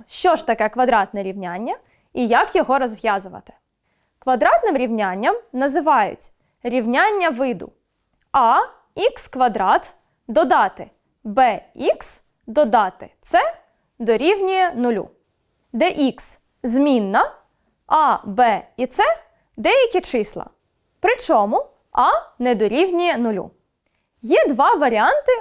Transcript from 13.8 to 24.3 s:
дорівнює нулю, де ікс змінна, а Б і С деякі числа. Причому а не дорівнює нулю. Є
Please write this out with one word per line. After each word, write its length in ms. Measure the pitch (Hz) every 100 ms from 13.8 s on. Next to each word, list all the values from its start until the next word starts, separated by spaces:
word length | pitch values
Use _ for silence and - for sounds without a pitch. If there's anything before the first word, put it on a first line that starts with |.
| _ -
дорівнює 720 | 226 220 302 403 381 381 359
нулю, 360 | 233 247 208 - _ _ _ _ _ _
де 160 | 226 349
ікс 520 | - 269 - - - _ _
змінна, 680 | 247 247 285 247 196 220 554 - _ _ _ _ -
а 320 | 311 285 202
Б 380 | 202 202 240 196 - -
і 100 | 254
С 180 | - 494 659 - _ _ -
деякі 440 | 269 523 466 262
числа. 460 | - 233 202 - - _ _ _ _ _
Причому 640 | 381 508 - 247 202 339 571 _ _
а 160 | - 277 622 - -
не 160 | 247
дорівнює 600 | 214 208 247 381 349 349 247
нулю. 340 | 233 196 - _ _ _ _ _ _ _
Є 240 | 226